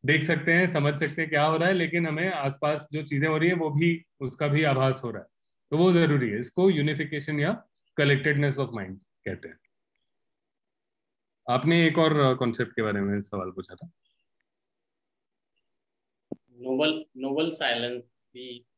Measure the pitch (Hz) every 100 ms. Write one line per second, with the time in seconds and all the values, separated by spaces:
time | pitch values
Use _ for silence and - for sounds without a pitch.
0 | 135 151 160 160 165 165 185 156 143 143
1 | 151 156 156 151 151 160 175 185 165 170
2 | 165 156 185 170 139 139 151 151 - 147
3 | 147 143 156 156 170 180 156 143 170 165
4 | _ _ 131 - 147 143 151 131 135 131
5 | 120 104 - _ _ _ _ 151 185 170
6 | 156 143 120 104 123 - 190 160 147 151
7 | 147 147 147 147 151 226 _ _ _ -
8 | 143 139 147 143 143 135 123 113 92 95
9 | _ _ 104 90 82 - _ _ _ _
10 | _ _ _ _ _ _ _ _ _ _
11 | _ _ _ _ - 127 151 170 165 165
12 | 160 151 135 127 120 113 120 - 107 101
13 | 98 101 98 101 92 92 90 92 - _
14 | _ _ _ _ _ _ _ _ _ _
15 | _ _ _ _ _ _ _ _ _ _
16 | _ _ _ - _ 120 127 131 156 156
17 | - 127 135 143 165 160 139 117 120 123
18 | - _ _ 123 127 120 _